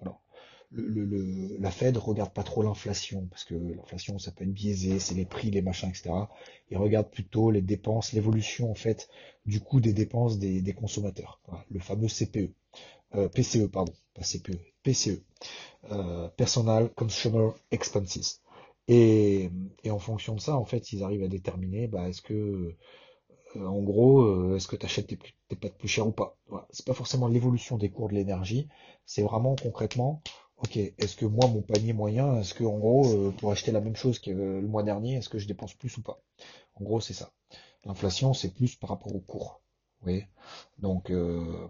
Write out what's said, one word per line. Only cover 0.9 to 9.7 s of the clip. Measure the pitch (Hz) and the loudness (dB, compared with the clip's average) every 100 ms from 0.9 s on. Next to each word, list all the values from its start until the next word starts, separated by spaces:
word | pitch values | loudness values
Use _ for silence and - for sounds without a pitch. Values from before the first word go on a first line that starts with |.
| 107 | -2
le, | 101 101 95 95 95 104 | -2 -2 -2 -4 -6 -4
la | 95 | -4
Fed | 90 127 120 | 2 2 2
regarde | 110 104 101 | 0 -2 -2
pas | - | -4
trop | - - | -4 0
l'inflation, | 107 101 107 98 - 98 92 | 0 0 -6 -6 -6 -8 -8
parce | - | -12
que | - | -10
l'inflation, | 85 85 82 - 90 - 101 | -6 -6 -8 -12 -12 -8 -8
ça | 95 | -10
peut | - | -6
être | 95 | -6
biaisé, | 98 104 98 92 95 | -2 -2 0 0 0
c'est | - | 0
les | 92 92 | -4 -4
prix, | - 110 | -4 -2
les | 101 | 0
machins, | 92 92 95 | -2 -2 -6
et | |
cetera. | 90 90 90 104 - - - - | -6 -4 -4 -4 -8 -20 -20 -8
Ils | 92 | 0
regardent | 104 107 107 | 2 2 0
plutôt | - - 110 113 | -6 -4 2 4
les | 107 | 4
dépenses, | 92 104 - 110 - | 2 -2 0 -2 0
l'évolution, | 107 107 110 107 - 117 | 0 2 2 0 -4 -4
en | |
fait, | 107 113 110 - - - - | -2 -2 -2 -6 -20 -20 -12
du | - 101 | -4 -4
coût | - | 2